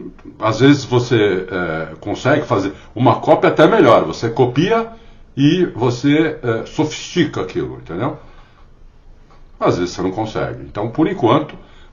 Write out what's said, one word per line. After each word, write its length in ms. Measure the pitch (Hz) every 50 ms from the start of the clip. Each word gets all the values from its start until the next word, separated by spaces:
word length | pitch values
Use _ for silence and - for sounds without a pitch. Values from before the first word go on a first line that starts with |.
| - - - - - - - -
às 200 | 107 110 113 -
vezes 260 | 127 143 143 - -
você, 600 | - 123 120 120 - 123 110 104 101 92 92 92 -
é, 440 | 98 90 87 82 78 80 80 80 80 -
consegue 460 | - 101 98 - - 127 151 147 147
fazer 280 | - 120 98 92 95 - - - - -
uma 240 | 107 127 113 113 -
cópia 300 | - 147 160 - - 156
até 180 | 156 - 156
melhor. 380 | 175 226 214 151 120 107 90 85
Você 240 | 78 82 - 120 113
copia 600 | - - 123 120 127 147 175 214 226 226 226 - - - - - - - - - -
e 300 | 135 139 147 175 185 175
você, 760 | - - 107 120 123 120 - 143 143 147 156 160 156 - -
é, 240 | - 117 113 113 -
sofistica 760 | - - 156 151 151 - - - - - 180 151 - - 104
aquilo, 340 | - - - 85 69 64 64
entendeu? 420 | 64 - - 82 92 123 156 156 - - - - - - _ _ _ - - - - - - - - - - - - - - - - - - - -
Às 180 | 226 - 92
vezes 160 | 87 87 85 -
você 80 | -
não 100 | 87 95
consegue. 520 | - 110 110 - - 82 69 64 60 64 69
Então, 260 | 71 - 104 107 117
por 180 | - 151 151
enquanto, 480 | 202 185 - 123 110 127 156 156 - - - - - - - - -